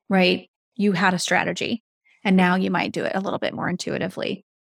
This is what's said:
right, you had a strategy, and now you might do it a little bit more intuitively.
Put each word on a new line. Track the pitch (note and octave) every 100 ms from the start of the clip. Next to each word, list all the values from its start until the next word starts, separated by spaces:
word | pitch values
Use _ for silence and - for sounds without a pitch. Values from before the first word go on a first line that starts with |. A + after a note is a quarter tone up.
| -
right, | F#3+ F3+ F#3 - _ _
you | - G#3
had | F3 F#3+
a | F3+
strategy, | - F3 E3+ F3+ - A#3 _ _ _ _
and | G#3 F#3
now | F3+
you | F#3 F#3+
might | F3+ -
do | -
it | -
a | -
little | G3 -
bit | G#3+
more | - E3
intuitively. | F3+ - - - - - G3+ _ _